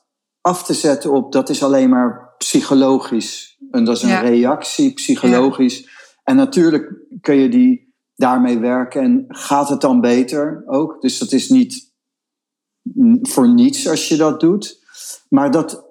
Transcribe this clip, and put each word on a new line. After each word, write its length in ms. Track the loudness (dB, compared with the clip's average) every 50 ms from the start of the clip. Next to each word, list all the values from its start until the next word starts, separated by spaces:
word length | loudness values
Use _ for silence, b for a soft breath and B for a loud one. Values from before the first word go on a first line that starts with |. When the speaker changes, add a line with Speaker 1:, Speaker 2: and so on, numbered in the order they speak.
| _ _ _ _ _ _ _ _ -4 -2
Speaker 1:
af 160 | -2 -2 -4
te 100 | -6 -6
zetten 380 | -2 0 0 0 0 0 -2 -2
op, 200 | -2 -2 -2 -2
dat 160 | -4 -2 -2
is 140 | -4 -2 0
alleen 260 | 0 2 2 4 4
maar 460 | 2 2 0 -2 -4 -8 -14 -20 _ _
psychologisch. 1200 | -6 -2 -2 -2 0 2 2 2 2 2 2 0 -2 -4 -4 -6 -6 -6 -10 -14 -16 -20 _ _ -18 -6
En 140 | -2 -2 0
dat 120 | 0 0
is 60 | 0 0
een 60 | 0
Speaker 2:
Ja. 120 | 0 0
Speaker 1:
reactie, 720 | 2 2 2 2 2 0 0 -2 -6 -8 -2 0 0 0 0
psychologisch. 840 | -2 -4 -4 -2 0 2 2 2 4 2 0 0 0 0 -2 -2 -4
Speaker 2:
Ja. 80 | b b b b b b b b b
Speaker 1:
En 120 | 0 2
natuurlijk 560 | 2 2 2 2 2 2 2 2 0 -4 -8 -14 -20 -20 _ -20 -8
kun 160 | -2 0 2
je 120 | 2 2 2
die 460 | 4 4 4 4 2 0 -4 _ _ _ _ _ _
daarmee 420 | -2 -2 0 2 0 0 0 0 -2
werken 440 | -2 -2 -2 -2 -4 -4 -4 -2 0
en 220 | 2 0 0 -2 -6
gaat 400 | -12 -16 -6 -2 -2 -2 0 -2
het 120 | -2 -2
dan 200 | 0 0 2 2
beter 640 | 2 2 2 0 0 -2 -2 -4 -4 -4 -6 -10 -8
ook. 340 | -6 -4 -2 -2 -4 -6 -6
Dus 180 | -4 -4 -4 -4
dat 140 | -6 -4 -2
is 160 | -4 0 2
niet 440 | 2 2 2 0 -4 -12 -18 _ _ _ _ _ _ _ _ _ _ _ _ _ _ _ _ _ _ _ _ -8 -2 2 4 4 4 4 2
voor 260 | 0 2 2 4 4
niets 400 | 6 6 4 4 2 -2 -2 -4
als 200 | -4 -4 -2 -2
je 80 | 0
dat 240 | 2 2 0 0 2
doet. 460 | 2 2 2 0 -4 -8 -14 B B B B B B B B B B _
Maar 220 | 0 2 2 2
dat 340 | 0 0 -2 -4 -8 -14 -18 _